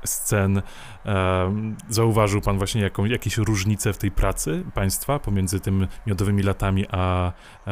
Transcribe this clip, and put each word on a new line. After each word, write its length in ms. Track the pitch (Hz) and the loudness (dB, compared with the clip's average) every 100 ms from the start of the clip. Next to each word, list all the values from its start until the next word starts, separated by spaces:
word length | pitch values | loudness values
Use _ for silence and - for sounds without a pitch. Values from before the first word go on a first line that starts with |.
scen, 540 | - - - 107 95 98 - - - - - | -6 -6 0 2 2 2 -2 -10 -16 -12 -4
e, 460 | 98 92 92 92 104 110 107 - | 0 2 2 2 0 -4 -8 -4
zauważył 520 | 110 113 110 104 104 | 2 4 4 4 2
pan 180 | 104 98 | 2 0
właśnie 240 | 98 117 | 0 0
jaką-, 220 | 98 - 101 | 0 0 0
jakieś 300 | 120 104 107 | 0 -2 0
różnice 540 | 107 104 98 104 110 | 0 0 2 0 0
w 60 | 95 | 0
tej 120 | 101 | -2
pracy 520 | - 98 - - 165 185 | 2 2 2 -2 -4 -4
państwa 440 | - 95 - - 143 | -2 0 0 -2 -2
pomiędzy 420 | - 101 92 95 | 0 0 0 -2
tym 280 | - 95 92 - 110 | 0 0 0 -4 -4
Miodowymi 360 | 95 101 101 | 0 2 2
Latami 440 | 98 92 98 95 - | 2 0 0 0 0
a, 340 | 90 92 90 90 | 0 0 0 0
e, 60 | - - - - | -4 -14 -14 -4